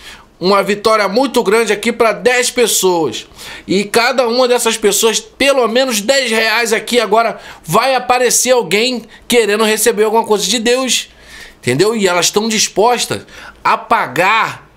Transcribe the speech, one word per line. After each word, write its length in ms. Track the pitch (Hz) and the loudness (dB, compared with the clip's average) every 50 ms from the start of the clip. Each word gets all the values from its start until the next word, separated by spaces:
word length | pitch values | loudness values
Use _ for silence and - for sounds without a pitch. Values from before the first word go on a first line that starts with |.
| - - - - - _ _ | -20 -20 -20 -20 -20 _ _
uma 240 | - - 190 202 196 | -4 0 2 2 2
vitória 460 | 190 180 208 208 - 226 220 214 202 | 2 0 -2 0 0 2 2 2 0
muito 340 | 190 196 247 277 254 - 247 | 0 0 0 0 0 0 0
grande 300 | 208 196 208 233 226 202 | 2 2 2 2 2 0
aqui 220 | 208 208 - 233 233 | -2 -2 -2 -2 0
pra 180 | 226 233 220 | 0 0 0
dez 400 | 208 175 185 240 247 247 240 - | 0 0 0 0 2 0 0 0
pessoas. 760 | - 247 233 202 - - 190 185 180 170 156 120 - - - - - - - - - - - | 0 0 0 0 0 0 0 0 0 0 -2 -2 -4 -8 -12 -16 -20 -20 -18 -18 -18 -10 -6
E 200 | - 175 202 202 | -2 -2 -2 -2
cada 420 | 202 - 226 233 262 254 254 254 | 0 0 0 0 2 2 0 0
uma 180 | 226 233 254 254 | 0 2 2 2
dessas 300 | 240 240 240 - 226 214 | 2 2 0 0 -2 -2
pessoas, 460 | 220 220 196 180 - 220 226 208 - | 0 0 0 0 2 0 0 0 -2
pelo 440 | - - - - 262 277 277 269 240 208 | -6 -8 -4 0 0 2 2 2 2 0
menos 320 | 220 254 269 262 226 202 | 2 0 0 0 -2 -2
dez 300 | 196 233 269 277 262 233 | 0 0 0 0 0 0
reais 420 | 220 220 220 220 214 233 233 208 220 | 0 0 0 0 0 0 0 0 -2
aqui 260 | 208 214 - 226 240 | -2 -2 0 0 0
agora, 400 | 220 196 214 226 233 214 - - - - - - - | 0 2 2 2 2 0 -2 -8 -14 -20 -20 -16 -6
vai 320 | 156 160 220 247 269 262 | -2 0 0 2 2 0
aparecer 560 | 247 254 - 247 254 254 226 - - - 247 | 0 0 0 0 2 2 0 0 0 2 2
alguém 520 | 254 247 202 160 185 208 240 254 254 226 - - - - - | 2 2 0 0 0 0 0 0 -2 -6 -10 -14 -20 -14 -4
querendo 380 | - 233 240 220 202 208 214 220 | 0 2 2 2 2 2 2 2
receber 400 | 214 220 220 - 240 208 202 214 | 0 0 2 0 0 2 2 2
alguma 220 | 214 214 226 220 | 2 2 0 0
coisa 200 | - 214 202 196 | 0 0 -2 0
de 140 | 180 233 254 | -2 -2 0
Deus. 480 | 208 240 247 262 262 240 - - - - - - - - - - - - - _ | 0 0 0 0 0 -2 -2 -4 -6 -8 -16 -20 -20 -20 -20 -20 -20 -20 -18 _
Entendeu? 340 | - 120 123 143 190 214 233 | -4 0 0 2 2 2 2
E 140 | 220 190 180 | 0 0 0
elas 160 | 175 175 165 | 2 2 0
estão 240 | - - 208 220 226 | 0 0 -2 -2 -2
dispostas 720 | 220 214 - - - 185 208 240 240 - - - 113 98 - - - - - - - - - | -2 -2 -2 -2 0 2 2 2 2 0 -2 -6 -8 -8 -10 -14 -20 -20 -20 -20 -12 -4 -2
a 140 | 165 220 | -2 -2
pagar 920 | 226 - - 240 214 175 131 123 156 180 196 220 220 196 147 120 - - - _ | -2 0 0 0 0 -2 -2 -2 0 2 2 2 0 0 -2 -6 -12 -18 -20 _